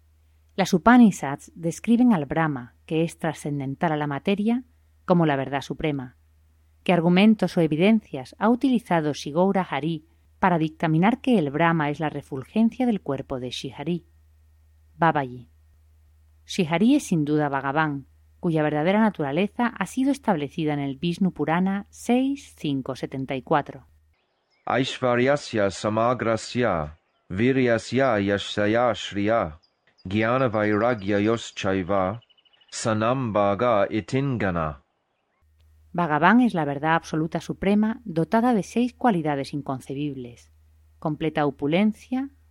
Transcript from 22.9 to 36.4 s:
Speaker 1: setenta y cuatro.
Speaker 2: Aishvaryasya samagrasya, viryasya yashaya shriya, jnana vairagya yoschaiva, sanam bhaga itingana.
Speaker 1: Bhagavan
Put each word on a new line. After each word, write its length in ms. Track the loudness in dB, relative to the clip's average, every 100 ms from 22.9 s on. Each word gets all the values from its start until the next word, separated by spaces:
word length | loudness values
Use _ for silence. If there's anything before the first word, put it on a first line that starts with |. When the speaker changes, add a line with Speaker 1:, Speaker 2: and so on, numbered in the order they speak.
| -8
Speaker 1:
setenta 400 | -8 -8 -8 -6
y 80 |
cuatro. 420 | -2 -2 -2 -10 -20 _ _ _ _ _ _ _ -2
Speaker 2:
Aishvaryasya 1040 | -2 -2 -2 -2 0 2 0 -2 -2 -2
samagrasya, 1300 | -2 -4 0 0 0 -2 -4 -4 -2 0 -2 -4 -10 _ _ -10
viryasya 880 | -2 0 2 2 0 -2 0 2 2
yashaya 760 | 0 -2 -2 -2 0 2 0 -2
shriya, 640 | -6 -4 0 0 -2 -8 _ _ _ _
jnana 460 | -6 -2 0 0 0
vairagya 720 | 0 0 2 0 0 -2 0
yoschaiva, 1000 | 2 0 -4 -6 -2 -2 -2 -2 -2 -4 -12 _ _ _ _
sanam 600 | -8 -2 0 0 0 0
bhaga 540 | 0 2 2 2 2 0
itingana. 920 | -2 -4 -2 -2 -2 -2 -2 -4 -8 _ _ _ _ _ _ _ _ _ _ _
Speaker 1:
Bhagavan 480 | -4 -2 2 6 6